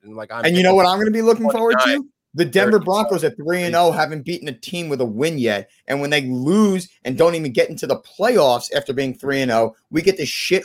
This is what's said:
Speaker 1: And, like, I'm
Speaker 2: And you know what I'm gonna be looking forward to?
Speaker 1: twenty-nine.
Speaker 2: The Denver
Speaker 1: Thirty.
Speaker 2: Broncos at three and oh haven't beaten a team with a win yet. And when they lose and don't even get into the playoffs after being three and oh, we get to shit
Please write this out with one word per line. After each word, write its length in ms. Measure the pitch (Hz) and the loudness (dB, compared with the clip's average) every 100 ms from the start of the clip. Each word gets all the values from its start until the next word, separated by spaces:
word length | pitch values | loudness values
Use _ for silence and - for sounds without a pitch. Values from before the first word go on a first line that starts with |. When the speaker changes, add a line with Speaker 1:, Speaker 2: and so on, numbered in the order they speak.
Speaker 1:
And, 120 | 104 | -18
like, 160 | 110 107 | -16 -12
I'm 140 | 113 | -4
Speaker 2:
And 100 | 156 | 0
you 80 | 180 | 2
know 120 | 185 | 4
what 100 | 190 | 6
I'm 140 | 180 196 | 4 2
gonna 100 | 220 | 0
be 100 | 220 | 2
looking 280 | 226 226 220 | 2 2 0
forward 240 | 226 233 240 | 0 0 2
to? 40 | |
Speaker 1:
twenty-nine. 260 | 254 285 - _ _ | 2 0 -4 _ _
Speaker 2:
The 120 | 131 | -4
Denver 280 | 156 196 208 214 | 0 2 4 2
Speaker 1:
Thirty. 80 | |
Speaker 2:
Broncos 380 | 170 208 208 175 | 2 0 0 0
at 100 | 151 | -2
three 280 | - 151 180 | -4 -4 -2
and 120 | 175 | 0
oh 160 | 170 175 | 2 2
haven't 320 | 156 151 156 | 2 -2 -4
beaten 240 | 147 175 147 | -8 -8 -8
a 60 | |
team 340 | 120 - 175 160 | -12 -10 -8 -6
with 140 | 131 | -4
a 40 | |
win 320 | 120 107 156 151 | -4 -2 -4 -2
yet. 320 | 113 101 - _ - | -2 -2 -6 _ -6
And 120 | 139 | -4
when 120 | 143 | 0
they 100 | 147 | -2
lose 640 | 127 127 139 208 208 185 180 _ | -2 -4 0 2 2 0 -6 _
and 140 | 127 131 | -8 2
don't 180 | 170 | 2
even 160 | 165 147 | 2 -2
get 180 | 117 - | -2 -2
into 160 | - 131 | -4 -4
the 100 | 123 | -4
playoffs 720 | _ - 226 214 135 120 - | _ -2 0 4 4 2 -2
after 200 | 139 139 | -6 -4
being 200 | 131 135 | -4 -4
three 280 | 123 135 139 | -6 -4 -2
and 100 | 127 | 0
oh, 240 | 113 113 - _ | 2 0 -4 _
we 120 | 156 | 0
get 140 | 185 - | 0 0
to 80 | |
shit 380 | 143 - - 185 | -6 -6 -2 -2